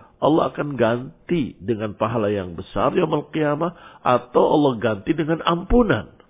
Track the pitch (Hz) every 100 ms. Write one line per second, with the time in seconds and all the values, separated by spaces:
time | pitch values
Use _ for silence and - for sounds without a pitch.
0 | - - 139 160 135 - 147 131 113 120
1 | 135 - - 170 107 - 95 107 107 95
2 | 110 117 104 104 90 80 - 101 120 190
3 | 165 156 147 160 147 147 170 - - -
4 | - 123 - 160 190 156 143 117 113 101
5 | - 156 151 165 - 175 175 240 214 117
6 | 76 -